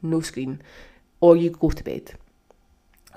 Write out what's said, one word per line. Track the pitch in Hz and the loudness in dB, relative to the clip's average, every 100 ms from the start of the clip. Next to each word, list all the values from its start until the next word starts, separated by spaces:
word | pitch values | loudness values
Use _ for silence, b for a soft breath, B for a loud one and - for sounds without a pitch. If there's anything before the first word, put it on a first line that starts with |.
no | 165 165 | -6 -4
screen, | 160 - 131 139 B B B B _ _ | -6 -8 -10 -10 B B B B _ _
or | 175 170 | 6 6
you | 170 | 4
go | 165 156 | 0 -2
to | - | -2
bed, | - - - - - _ _ _ _ _ _ _ _ | -8 -12 -14 -20 -20 _ _ _ _ _ _ _ _